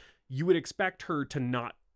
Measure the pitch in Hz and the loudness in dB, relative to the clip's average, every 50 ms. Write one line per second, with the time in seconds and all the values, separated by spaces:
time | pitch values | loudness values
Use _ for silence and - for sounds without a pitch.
0 | - - - _ _ - 131 131 160 180 180 165 139 - - - 196 185 - - | -20 -20 -20 _ _ -8 -4 0 4 4 4 4 4 -2 -4 -2 -2 -2 -2 -6
1 | - - 175 147 143 - - 147 127 123 123 123 117 117 - _ _ _ _ | -6 -4 -2 -2 -2 -2 -2 -2 0 0 0 -2 -2 -4 -10 _ _ _ _